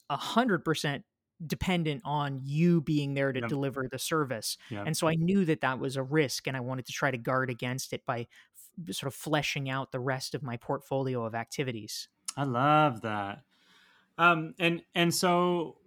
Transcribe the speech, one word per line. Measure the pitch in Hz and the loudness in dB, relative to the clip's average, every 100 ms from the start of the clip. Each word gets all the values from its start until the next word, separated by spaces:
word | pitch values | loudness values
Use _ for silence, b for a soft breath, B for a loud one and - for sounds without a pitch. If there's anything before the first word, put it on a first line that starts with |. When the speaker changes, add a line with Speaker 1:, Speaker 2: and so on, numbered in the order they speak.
| - | -4
Speaker 1:
a | 143 | -4
hundred | - - 247 175 | 0 2 4 2
percent | - 147 156 139 - _ _ _ 156 | 2 0 0 -4 -8 _ _ _ -6
dependent | 160 - 180 156 139 143 | -4 0 0 0 -2 -2
on | 147 143 135 | -2 -2 -4
you | 135 147 175 170 | -4 2 6 6
being | 143 151 139 | 4 0 0
there | 139 139 | 0 0
to | 131 | 0
Speaker 2:
Yep. | 117 | -2
Speaker 1:
deliver | 143 139 127 131 | -2 -2 -4 -6
the | 131 | -6
service. | - 160 139 117 - - B | -2 0 0 -2 -6 -8 B
Speaker 2:
Yep. | 104 101 | -6 -4
Speaker 1:
And | 160 | 0
so | 165 | 0
I | 160 | 2
knew | 165 196 | 2 2
that | 175 156 | 2 2
that | 131 127 | 0 -2
was | 135 135 | -2 -4
a | |
risk, | 131 156 135 - - | 0 2 2 -2 -4
and | 131 | -4
I | |
wanted | 123 131 123 | -4 -6 -8
to | |
try | - 147 | -2 -2
to | 131 | 0
guard | 117 131 127 | 0 0 0
against | 120 123 131 - | -2 -4 -4 -6
it | 117 - | -8 -6
by | 120 120 b b - - - 170 | -6 -8 b b -20 -18 -14 -10
f-, | 190 | -6
sort | 139 | -6
of | |
fleshing | - - 151 147 151 135 | -8 -2 -2 0 -4 -4
out | 131 127 | -4 -4
the | 135 | -6
rest | 127 131 - | -4 -4 -4
of | 135 | -8
my | 127 120 | -6 -8
portfolio | - 139 - 135 135 123 113 | -4 -6 -2 -2 0 -2 -2
of | |
activities. | 113 113 - 131 117 104 - - _ - - | -4 -6 -4 -4 -6 -8 -12 -12 _ -12 -4
Speaker 2:
I | |
love | 143 120 143 151 151 113 | 0 2 6 6 6 2
that. | 113 104 98 104 - b b b b b b - | -4 -4 -4 -8 -16 b b b b b b 4
Um, | 170 165 160 170 | 6 6 0 0
and, | 170 170 - | 0 0 -2
and | 180 170 | 2 2
so | - 185 175 180 175 160 - | 4 4 4 4 2 -2 -8